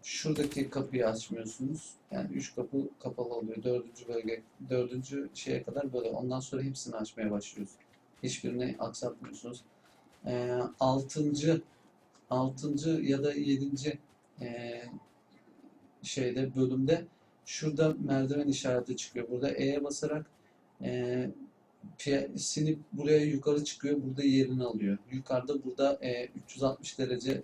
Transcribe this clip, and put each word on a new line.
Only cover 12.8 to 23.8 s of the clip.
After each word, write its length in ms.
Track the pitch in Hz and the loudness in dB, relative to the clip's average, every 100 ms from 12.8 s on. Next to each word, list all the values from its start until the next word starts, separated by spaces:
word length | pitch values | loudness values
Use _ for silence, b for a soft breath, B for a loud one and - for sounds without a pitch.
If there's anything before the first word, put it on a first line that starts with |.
| 160 | 2
ya 340 | 160 139 135 | 2 4 2
da 100 | 147 | 2
yedinci, 680 | 143 143 135 139 139 151 - - _ _ - | 2 2 2 2 0 -2 -4 -10 _ _ -10
e, 400 | 120 120 120 120 120 123 - _ _ - - - - - - _ | -8 -6 -6 -8 -10 -14 -18 _ _ -20 -20 -20 -20 -20 -20 _
şeyde, 520 | - - 123 127 131 131 | -8 -2 0 0 0 2
bölümde 500 | 127 131 135 170 - b b b - | 2 4 4 2 0 b b b -12
şurada 500 | - 156 147 156 156 | -4 -2 4 4 4
merdiven 480 | 143 135 135 147 143 | 2 2 2 2 2
işareti 500 | 135 135 123 123 127 | 2 2 0 0 -6
çıkıyor. 320 | - 123 117 | -6 -6 -4
Burada 220 | 123 139 | 0 0
E'ye 320 | - 135 143 | 2 0 0
basarak, 420 | 143 143 151 151 156 b b b _ _ | -2 -2 -2 -2 -6 b b b _ _
e, 480 | 123 123 123 123 127 - - _ _ _ - - | -4 0 0 0 0 -6 -14 _ _ _ -18 -8
piya-, 400 | 143 139 135 127 | 2 2 2 -4
sinip 420 | - - 151 151 - | -2 2 2 2 -2
buraya 320 | 139 147 151 151 | -4 6 6 6
yukarı 380 | 139 147 147 | 2 4 2
çıkıyor. 400 | 147 - | 2 -4